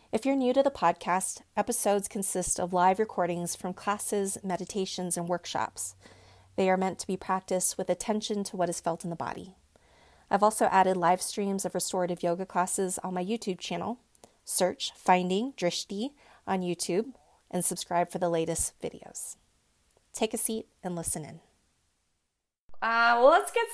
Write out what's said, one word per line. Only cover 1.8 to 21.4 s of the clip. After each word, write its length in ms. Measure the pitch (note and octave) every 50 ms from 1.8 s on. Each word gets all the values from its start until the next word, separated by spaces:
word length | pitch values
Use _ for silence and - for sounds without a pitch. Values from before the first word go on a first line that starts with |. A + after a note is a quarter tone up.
| - G#3 G3+ G3+ G3 -
consist 500 | - G#3+ G3 - - F#3 F3+ - - -
of 140 | F3+ F3
live 260 | F#3 F3+ F3 F#3 F#3+ A3+
recordings 560 | A3 A3 - F#3+ F3 E3+ F3 F3 F3 E3+ -
from 200 | - - F3+ F#3
classes, 640 | - - G3+ G3+ G#3 - - G#3+ G3+ G3 G3 - -
meditations, 760 | - F#3+ F3+ - F3+ - - G3+ F#3+ - - - F3+ F3 - F3+
and 100 | E3+ F3
workshops. 680 | F3 E3+ - - - D#3 A2 - - - - - - - - - - - - - - - _ _ _
They 140 | - F#3+ F#3
are 80 | F#3 F#3
meant 200 | F#3+ F#3+ E3+ -
to 60 | -
be 120 | - F#3 F#3
practiced 580 | - - F#3+ F#3 - - F#3 F3+ - - -
with 140 | - F3+ -
attention 520 | F3+ - - - G#3+ G#3+ G#3+ - G#3+ G3+ G3
to 120 | - -
what 140 | F3+ F3 F3
is 100 | E3+ -
felt 240 | - E3+ E3 - -
in 60 | E3+
the 60 | E3+
body. 400 | - - - - - - F#3 F#3 _ _ _ _ _ _ _ _ _ - - _ _ _ _
I've 120 | - G3
also 220 | G#3 G#3+ G#3+ - A#3
added 320 | - - F#3+ F#3 F#3 F#3+
live 240 | F3+ E3+ E3+ F#3 F#3
streams 460 | - - - G#3+ G3+ G3 G3 F#3+ -
of 80 | F3 -
restorative 480 | F3+ - - - F#3 F3+ F3 F3 -
yoga 240 | - E3+ E3+ F3+ F#3+
classes 520 | - - F3+ F3+ - - - F#3+ F3+ F3+ - -
on 80 | F#3
my 100 | F3+ F3+
YouTube 360 | F3+ F#3+ A#3 A3+ - G3+ F#3 -
channel. 400 | - - F3+ E3+ F3+ G3+ B3 - _ _ - _ - - _ _ _
Search 460 | - - - F#3 F3+ - - - - -
Finding 560 | - - - F#3 F3+ F3+ F3+ F#3 G3+ A#3+ C#4 - -
Drishti 540 | F3+ F3 - - - - G3 G3+ A#3 C#4+ - _ - - - - _
on 160 | G3 F#3+ F#3
YouTube 500 | F3+ F3 E3+ - - - F3 F#3+ B3 C4+ - - _ _ _ _ _ _
and 120 | - F#3
subscribe 480 | F3 - F3+ - - - F3 F3 F3 F3
for 60 | -
the 140 | F3+ F3+ E3+
latest 420 | E3+ E3 E3 E3 E3 - - - - _
videos. 560 | F3+ - - - - - - - - - - - _ _ _ _ _ _ _ _ _ _ _ _ _ _ -
Take 180 | - A3 A3
a 60 | - A3
seat 300 | - - A3 - - - _ _
and 140 | - F3+ F3+
listen 260 | E3+ E3 - - E3
in. 180 | D3+ - D#3+ E3